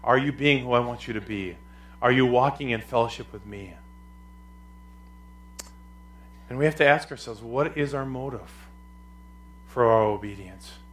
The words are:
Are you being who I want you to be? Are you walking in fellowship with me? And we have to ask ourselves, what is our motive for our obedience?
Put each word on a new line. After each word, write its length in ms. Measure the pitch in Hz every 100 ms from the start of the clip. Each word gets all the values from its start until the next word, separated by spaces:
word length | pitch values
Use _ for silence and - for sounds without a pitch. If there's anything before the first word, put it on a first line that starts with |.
Are 140 | 117 131
you 160 | 143
being 280 | 131 143 135
who 120 | 123
I 60 | 120
want 280 | 120 120 -
you 60 |
to 80 | 110
be? 340 | 101 104 92 82 - - - -
Are 100 | 123
you 140 | 131 127
walking 460 | 123 135 143 139
in 100 | 113
fellowship 500 | - 123 117 - 113
with 140 | 107 98
me? 300 | 101 95 85 - - - - - - - - - - - - - - - - - - - - - - - - - - -
And 100 | 127
we 60 | 151
have 100 | 151
to 100 | 143
ask 240 | 147 -
ourselves, 300 | 135 - 110
what 360 | 113 127 156 151
is 160 | 143
our 100 | 139
motive 480 | 135 131 135 120 - - - - - - - - - - - - -
for 220 | 127 117
our 140 | 113
obedience? 680 | 110 104 104 101 92 92 - - -